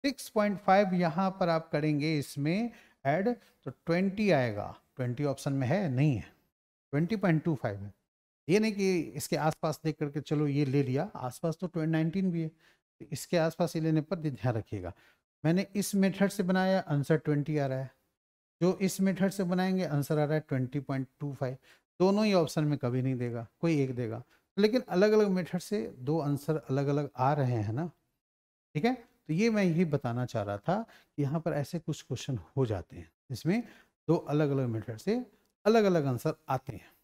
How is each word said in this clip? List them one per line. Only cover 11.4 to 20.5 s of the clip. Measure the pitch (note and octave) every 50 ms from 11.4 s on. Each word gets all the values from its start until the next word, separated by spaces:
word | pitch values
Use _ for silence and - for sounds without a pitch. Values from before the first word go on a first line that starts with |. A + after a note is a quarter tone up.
| - E3 D#3+
तो | _ -
ट्वेंटी | F3 _ E3+ D#3 D#3+ D#3+
नाइनटीन | D#3+ D#3+ E3 D#3 F#3+ F#3+ F#3+
भी | E3+ E3+ D#3+
है, | D#3
तो | - _ _ _ _ _ _ _ _ _ - -
इसके | D#3+ - - - - F3
आसपास | D#3 E3 - - F3 D#3+ -
ये | E3 D#3
लेने | D#3+ D#3 D#3 D3
पर | - G3 F3
ध्यान | D3+ D#3 C3+ A2 - C3 A#2
रखिएगा। | A2 G2 _ - G2+ F2+ E2+ - _ _ _ _ _ _ _ _ _ -
मैंने | D3+ E3+ F#3 G3 - -
इस | G3+ F#3+ - -
मेथड | G3 F#3+ F#3+ F#3 - G3 G3
से | G3 - G3
बनाया, | F3+ F#3 F#3 F#3 F#3+ F#3+ F#3+
आंसर | - - D3+ C#3+ C#3 - D#3+ D3+
ट्वेंटी | - - D3+ D3 C#3+ - D3+ D3+
आ | C#3
रहा | C3+ C3 C3
है, | C3 B2+ _ _ _ _ _ _ _ _ _ _ _ _ _ _
जो | E3+ F3+ F#3 F#3
इस | G3 F#3+ - -
मेथड | F#3+ F#3+ F#3+ D#3+ F#3+ G3
से | - - G3
बनाएंगे | F3 F3+ F3+ F#3 F#3+ F#3+ F#3 F#3
आंसर | D3 D3+ C#3+ C#3+ - D#3+ D3+
आ | D3+
रहा | C#3+ D#3
है | D#3 D3
ट्वेंटी | -